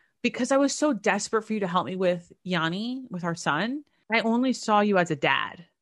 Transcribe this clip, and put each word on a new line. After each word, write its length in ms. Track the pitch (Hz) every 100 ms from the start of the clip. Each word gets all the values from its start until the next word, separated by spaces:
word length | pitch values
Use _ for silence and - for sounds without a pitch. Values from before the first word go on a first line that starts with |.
| _ _
because 280 | 240 226 247
I 60 | 269
was 180 | 277
so 180 | - 302
desperate 500 | 233 214 196 - 226
for 80 | 214
you 80 | 214
to 80 | 196
help 180 | 180 -
me 80 |
with 380 | 185 185 175 175 -
Yanni, 600 | - 180 160 180 226 262 254
with 120 | 180
our 140 | 170 165
son, 480 | - 147 214 285 - _ -
I 80 | 226
only 320 | 226 233 254
saw 280 | 240 - 208
you 180 | 208 190
as 120 | 170
a 60 | 147
dad. 480 | 156 135 - - 170 _